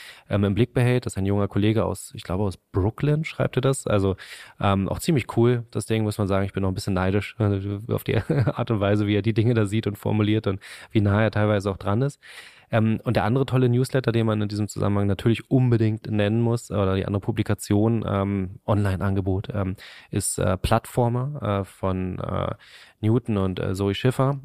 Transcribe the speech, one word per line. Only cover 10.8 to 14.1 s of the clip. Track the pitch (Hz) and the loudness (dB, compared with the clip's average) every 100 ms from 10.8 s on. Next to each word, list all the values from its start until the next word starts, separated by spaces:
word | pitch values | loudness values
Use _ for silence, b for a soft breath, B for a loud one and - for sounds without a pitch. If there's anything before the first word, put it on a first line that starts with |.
| B | B
wie | 113 | 2
nah | 101 101 | 4 4
er | 110 | 2
teilweise | 107 107 104 98 | 2 2 2 0
auch | 92 | -2
dran | 98 104 | -2 0
ist. | 139 - B B B B B | 0 -4 B B B B B
Ähm, | 113 110 110 | 0 2 0
und | - 107 | 0 0
der | |
andere | 101 131 | 2 0
tolle | 131 127 127 | 0 2 2
Newsletter, | 120 131 131 123 | 2 0 0 0